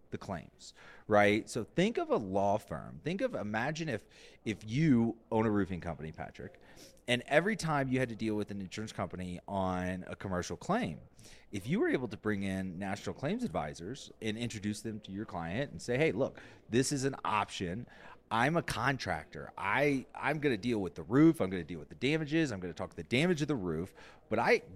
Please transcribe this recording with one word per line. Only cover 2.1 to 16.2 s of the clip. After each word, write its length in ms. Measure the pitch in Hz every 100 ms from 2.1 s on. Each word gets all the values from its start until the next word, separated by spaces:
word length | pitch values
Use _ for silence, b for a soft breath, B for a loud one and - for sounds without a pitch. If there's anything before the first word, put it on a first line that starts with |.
| 220
law 400 | 95 95 101 104
firm. 420 | - 73 60 71
Think 180 | 151 196
of, 140 | 262 -
imagine 540 | 104 107 135 160 160
if, 120 | 110 - b b b 117
if 120 | 101 110
you 500 | 123 160 117 113 - -
own 140 | 113 113
a 60 |
roofing 300 | 104 90 87
company, 300 | 87 78 78
Patrick, 480 | 82 - - - - b b b b -
and 140 | 123 -
every 280 | 147 190 202
time 320 | 160 147 135
you 120 | 127
had 100 | 123
to 60 | 107
deal 200 | 113 107
with 160 | 101
an 100 | 101
insurance 300 | 95 - 110
company 480 | - 90 90 90 87 -
on 580 | 98 92 90 90 92 -
a 80 | -
commercial 420 | 101 90 - 85
claim, 400 | - 226 120 76 - - b b b
if 160 | 101 104
you 120 | 196
were 100 | 349
able 180 | 180 117
to 100 | 101
bring 260 | 107 101
in 340 | 98 95 95 85
national 340 | 98 98 104
claims 300 | - 143 240
advisors 680 | 240 82 76 73 90 135 - -
and 160 | 110 110
introduce 440 | 120 110 104 104
them 180 | 113 107
to 100 | -
your 140 | 98 110
client 460 | 87 82 104 143
and 100 | -
say, 160 | - 123
"Hey, 140 | 156
look, 280 | 107